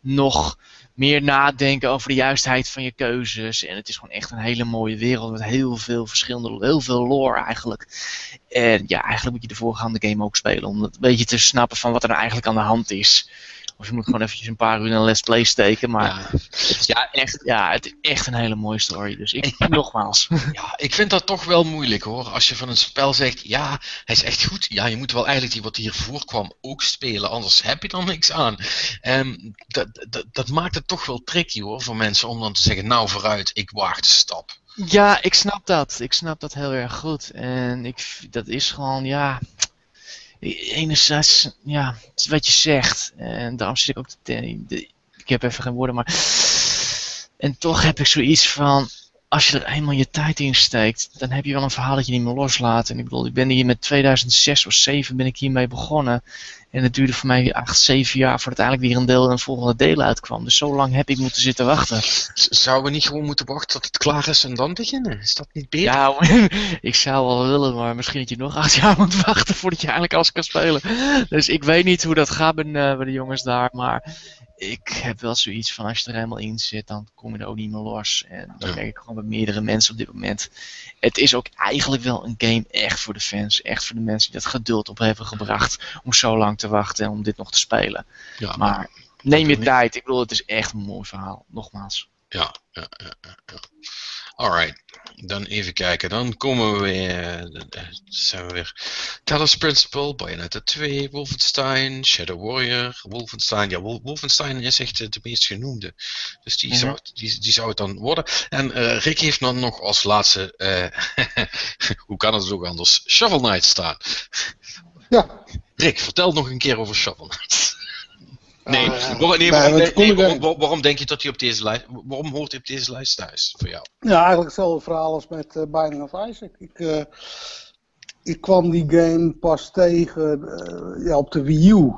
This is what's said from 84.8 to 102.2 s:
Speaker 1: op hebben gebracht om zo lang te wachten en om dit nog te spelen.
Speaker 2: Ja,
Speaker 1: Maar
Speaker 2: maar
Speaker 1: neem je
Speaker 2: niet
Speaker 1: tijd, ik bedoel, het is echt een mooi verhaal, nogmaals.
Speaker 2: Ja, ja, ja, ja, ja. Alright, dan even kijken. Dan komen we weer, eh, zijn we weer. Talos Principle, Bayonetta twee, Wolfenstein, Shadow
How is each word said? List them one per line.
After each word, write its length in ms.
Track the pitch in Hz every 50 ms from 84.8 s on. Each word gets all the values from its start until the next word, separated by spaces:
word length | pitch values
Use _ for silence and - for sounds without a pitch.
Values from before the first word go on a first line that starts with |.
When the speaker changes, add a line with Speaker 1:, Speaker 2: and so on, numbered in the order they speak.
| 104 -
Speaker 1:
op 100 | 101 -
hebben 280 | 117 110 110 - 107
gebracht 520 | - - 107 110 101 107 104 - - - - - - - - -
om 80 | 123 120
zo 240 | - - 120 110 110
lang 200 | 110 104 107 104
te 100 | - 107
wachten 360 | 107 104 104 101 - - 107
en 60 | 104
om 120 | 104 104 104
dit 140 | 107 107
nog 140 | - 110 -
te 80 | - -
spelen. 480 | - - 113 110 104 104 101 - - _ _ - - - - -
Speaker 2:
Ja, 100 | 110 101
Speaker 1:
Maar 100 | - -
Speaker 2:
maar 320 | 104 104 101 101 92 - _ - - _ _ _ -
Speaker 1:
neem 260 | 135 147 156 160 151
je 80 | 143
Speaker 2:
niet 80 | 131 110
Speaker 1:
tijd, 300 | 135 131 127 123 117 -
ik 80 | 123 -
bedoel, 160 | 127 131 127
het 100 | 123 107
is 140 | 113 107 -
echt 280 | _ 107 110 - - -
een 60 | 107
mooi 240 | 101 101 98 98 98
verhaal, 400 | - - 98 98 95 98 - _ _
nogmaals. 600 | - 113 107 - _ 101 98 98 - - - _ _ _ _ _
Speaker 2:
Ja, 260 | - 98 82 - - - _ _
ja, 160 | _ - 82 -
ja, 240 | - _ - 87 - _
ja, 160 | - 85 90 _ _
ja. 140 | - - - - _ _ _ 311 - - - - - - - - - -
Alright, 480 | - 120 110 87 85 85 78 73 - _ _ - - - - -
dan 260 | - - 90 98 101 101
even 280 | 90 104 104 101 90 87
kijken. 360 | - 92 90 87 85 - -
Dan 280 | 95 110 123 123 113
komen 360 | - - 139 131 123 113 107 104
we 60 | 101
weer, 440 | 101 98 95 92 92 92 90 90 87 87 87 85 87 85 78 85 - -
eh, 120 | - - 85 85 - - _
zijn 420 | _ - - - - - 92 90
we 60 | 87 90
weer. 220 | 87 85 - - - - - - - - - - - _
Talos 320 | - 147 147 156 147 -
Principle, 580 | - - 160 143 - - - - 139 143 143 143
Bayonetta 460 | - 92 85 85 85 85 85 - 104 -
twee, 460 | - - 147 151 147 139 139 139 139
Wolfenstein, 960 | 139 143 143 139 139 - - - - 139 135 135 135 131 135 135 135 131 131
Shadow 380 | - - -